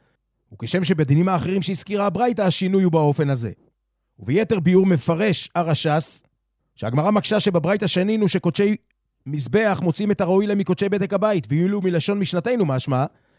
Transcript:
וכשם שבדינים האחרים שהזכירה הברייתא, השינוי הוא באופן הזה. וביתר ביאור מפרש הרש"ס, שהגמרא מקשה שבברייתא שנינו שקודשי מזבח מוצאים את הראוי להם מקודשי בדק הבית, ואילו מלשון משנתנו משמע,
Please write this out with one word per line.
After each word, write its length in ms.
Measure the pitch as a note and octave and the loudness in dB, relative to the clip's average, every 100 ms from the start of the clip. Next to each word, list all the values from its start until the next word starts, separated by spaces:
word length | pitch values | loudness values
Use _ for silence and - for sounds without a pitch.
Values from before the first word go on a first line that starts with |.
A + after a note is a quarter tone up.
| _ _ _ _ _ | _ _ _ _ _
וכשם 300 | G#2 A2+ F3+ | -14 -4 -2
שבדינים 460 | E3+ F3+ C#3+ C#3+ F3+ | 0 0 2 2 4
האחרים 320 | F3+ C#3 F#3+ | 0 -2 -2
שהזכירה 440 | F3 F#3+ - G3+ G3+ | -2 -6 -4 -2 -2
הברייתא, 360 | F#3+ B3 A3+ | 0 0 2
השינוי 420 | G3 - F#3+ G3 | 0 0 0 2
הוא 80 | F#3 | 2
באופן 380 | E3 D3 C#3+ C#3+ | 4 2 2 0
הזה. 220 | C3 A2+ - _ _ _ _ _ _ | -2 -4 -10 _ _ _ _ _ _
וביתר 400 | F#2 D#3 A3 G#3+ | -2 -2 0 0
ביאור 260 | D#3+ F#3 F#3+ | 4 4 4
מפרש 640 | E3+ - E3 G#3+ E3+ - - | 2 0 0 0 -2 -4 -4
הרש"ס, 680 | E3 D3+ D#3+ D3+ D#3 - _ _ _ _ _ _ | -2 0 0 -2 -2 -14 _ _ _ _ _ _
שהגמרא 360 | G#2+ C3+ E3+ | -4 0 2
מקשה 280 | G#3+ - G#3 | 0 2 0
שבברייתא 480 | G#3 F3 D#3 G3+ G3 | 2 0 0 0 0
שנינו 400 | F3+ F#3+ A3 G3+ | 0 0 2 0
שקודשי 480 | F#3+ F3 - G3+ G#3+ _ _ _ _ - | 0 -2 0 0 0 _ _ _ _ -10
מזבח 540 | D3 A#2+ E3 A3 G3 | -8 -2 0 0 0
מוצאים 280 | E3+ - G#3 | -2 -2 -2
את 100 | G3+ | 0
הראוי 260 | F#3 F#3+ G#3 | 2 2 2
להם 100 | G3+ | 0
מקודשי 320 | F#3+ F3+ G3 | 0 0 0
בדק 240 | G3+ F#3+ | -2 -2
הבית, 340 | G3 G#3+ G3 G#2+ | 0 0 0 0
ואילו 320 | D3 F3+ G3+ | 0 0 0
מלשון 380 | F#3+ F3 - G3+ | 0 0 0 -2
משנתנו 460 | F#3+ F3+ A#3 B3 F3 | 0 -2 -2 0 0
משמע, 400 | C3 C3+ C3 C#3+ - _ | 0 0 -2 -2 -6 _